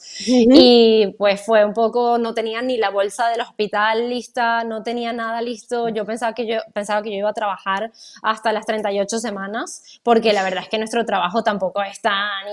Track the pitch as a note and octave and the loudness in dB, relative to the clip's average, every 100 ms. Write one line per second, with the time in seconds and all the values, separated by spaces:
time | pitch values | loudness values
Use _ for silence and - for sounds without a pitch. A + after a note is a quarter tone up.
0 | - - G3+ B3+ A#3 C4+ B3+ A#3+ A3+ A3 | -18 -8 2 4 8 8 10 8 6 4
1 | G3 - G3+ G3 A3+ A3 G#3 G#3+ A3+ A#3+ | 2 0 0 0 2 4 4 2 0 0
2 | A#3+ A#3+ A3+ A3+ A3 A3+ B3+ A#3+ G3 G3 | 0 0 -2 -4 -4 -4 -4 -2 0 0
3 | G3+ - A#3 A#3 A#3+ - G#3 G#3 G#3+ A3+ | -2 -2 -2 -2 -6 -6 -4 0 0 0
4 | A#3+ B3 - B3+ A#3 A#3 A3+ A3 A#3 A#3+ | -2 -4 -6 -2 0 0 -4 -6 -6 -6
5 | A#3 A#3 A3+ A#3 A#3+ A3+ - A#3+ A#3 G#3+ | -6 -6 -6 -6 -6 -10 -6 -4 -2 -4
6 | G#3 A3+ A#3 A3+ A3 A3 - G#3 G3+ G#3+ | -6 -4 -4 -4 -4 -6 -6 -8 -4 -4
7 | G#3+ G3 G#3 G#3 G#3 F#3 G3 G3 A3+ _ | -4 -4 -4 -4 -4 -4 -4 -4 -6 _
8 | - - G#3+ A3 A3+ G#3+ A3 A3 G#3 G3+ | -20 -6 -4 -2 -2 -2 -2 -4 -2 -2
9 | G3 A3+ A3 G3 G3 A3+ D#4+ - - - | -2 -4 -6 -8 -8 -8 -10 -12 -20 -4
10 | A#3+ A3+ A3+ G3+ F#3+ F#3 - A3 A3 A#3+ | 2 4 4 2 0 -4 -4 -6 -2 -4
11 | A3+ F#3+ F3 A3+ G#3+ G3+ F#3 G3+ G3 - | -2 -2 0 0 0 0 -2 -2 -6 -4
12 | A3 G3 G#3 G3 G3+ | -2 0 -2 -6 -6